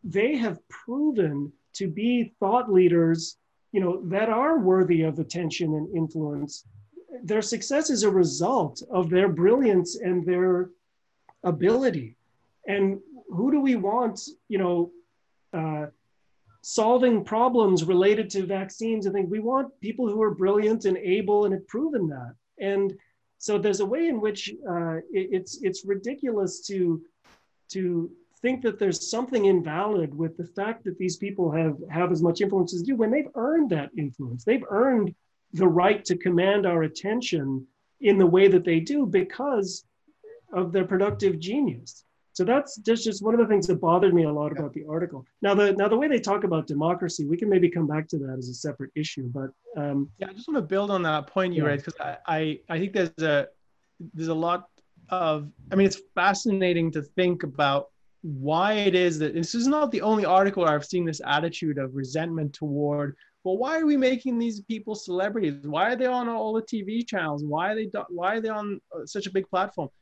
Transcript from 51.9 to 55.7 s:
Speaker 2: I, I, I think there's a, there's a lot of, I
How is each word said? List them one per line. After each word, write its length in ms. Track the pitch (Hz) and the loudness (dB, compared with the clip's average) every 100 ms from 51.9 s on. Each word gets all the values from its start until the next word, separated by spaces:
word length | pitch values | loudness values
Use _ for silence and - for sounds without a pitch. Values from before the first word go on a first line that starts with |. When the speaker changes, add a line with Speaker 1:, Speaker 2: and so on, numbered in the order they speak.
| - | -10
Speaker 2:
I, 180 | 151 156 - | -10 -10 -4
I, 320 | 156 156 151 - | -2 -2 -6 -6
I 100 | 165 | -4
think 140 | 190 | -2
there's 160 | 196 170 160 | -2 -2 -2
a, 320 | 160 143 135 _ _ _ _ _ 170 | 0 0 0 _ _ _ _ _ -16
there's 160 | 156 160 | -8 -4
a 40 | |
lot 360 | 160 170 180 180 _ _ _ _ | -2 0 -2 -6 _ _ _ _
of, 420 | 185 165 151 147 - | -2 0 -2 -6 -16
I 60 | - | -2